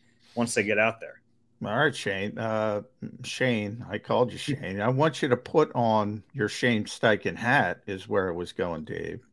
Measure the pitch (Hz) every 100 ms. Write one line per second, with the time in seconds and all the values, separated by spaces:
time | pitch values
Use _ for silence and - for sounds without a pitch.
0 | _ _ _ 117 117 113 104 104 113 -
1 | 80 - _ _ _ - 101 117 151 -
2 | - 95 104 113 113 110 110 104 - _
3 | - - 127 - 127 113 101 117 98 107
4 | - 113 123 - - 127 87 101 113 131
5 | 156 - 147 120 - 160 151 127 113 107
6 | 104 104 - 135 107 - 123 110 98 -
7 | 120 104 95 92 117 139 90 - - 95
8 | 107 104 92 85 87 - 90 80 76 85
9 | 80 - -